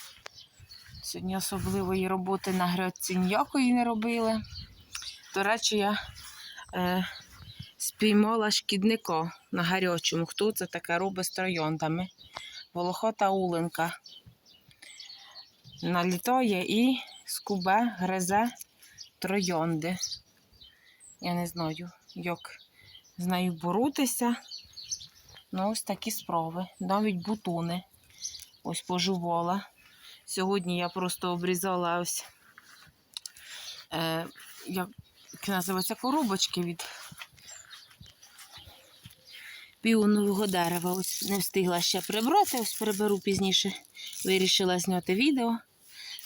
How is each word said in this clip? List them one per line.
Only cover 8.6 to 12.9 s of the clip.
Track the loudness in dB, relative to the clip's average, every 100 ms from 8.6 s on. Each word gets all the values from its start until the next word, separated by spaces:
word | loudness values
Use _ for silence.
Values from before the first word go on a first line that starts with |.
| 0 2 2 2 0 0 0 -6 _
на | -2
гарячому. | 2 2 2 2 0 0 -2
Хто | 0 -2
це | 0 -4
таке | -6 -2 0
робить | 0 -2 -4
з |
трояндами? | -2 0 0 0 0 0 0 -4 -10 -20 -16 -16 -16 -10
Волохата | -4 -2